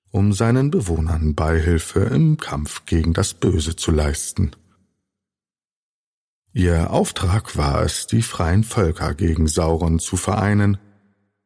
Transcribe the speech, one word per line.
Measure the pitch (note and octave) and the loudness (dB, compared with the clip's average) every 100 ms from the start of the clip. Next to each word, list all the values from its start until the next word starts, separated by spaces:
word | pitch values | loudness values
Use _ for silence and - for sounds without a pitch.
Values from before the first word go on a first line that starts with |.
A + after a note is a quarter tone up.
| _ | _
um | G2+ G2+ | 0 0
seinen | G2 A#2 B2+ C#3+ | 2 2 2 2
Bewohnern | F3+ F#2 E2 D#2 D#2+ D#2 | 0 -2 -2 0 0 0
Beihilfe | D2 D#2 E2 D#2+ E2 - - | 0 0 2 2 0 0 -2
im | G2+ C3 D#3+ D#3 | 0 2 2 2
Kampf | - C#2+ D2+ - - | -4 -8 -8 -10 -2
gegen | E2+ D#2+ | 0 2
das | E2+ G2+ | 0 -2
Böse | - - E2 D#2 E2 | 0 0 0 -2 -4
zu | - | -2
leisten. | D2+ D2 C#2+ - - - - _ _ _ _ _ _ _ _ _ _ _ _ _ _ _ _ _ _ _ | 0 0 -2 -8 -4 -4 -4 _ _ _ _ _ _ _ _ _ _ _ _ _ _ _ _ _ _ _
Ihr | - F2 E2 E2+ | 0 2 4 2
Auftrag | D3 G#3+ - F#2 G#2+ - C#3+ | 0 -2 -2 0 0 -2 -2
war | C#3+ C3 | 0 2
es, | A#2+ - - | 0 -2 -2
die | A2+ | -2
freien | A#2 - E2+ G2 | -2 -2 0 2
Völker | A2 - E2+ D#2+ D#3+ | 0 0 0 0 -4
gegen | - F#2 D#2+ D#2 | -2 0 2 0
Sauron | F2+ E2 E2 E2 E2 | 2 0 0 0 0
zu | - F#2 | -2 -4
vereinen | - G2 G2+ G#2 G2+ G2+ - _ _ _ _ _ | -2 0 2 2 2 0 -6 _ _ _ _ _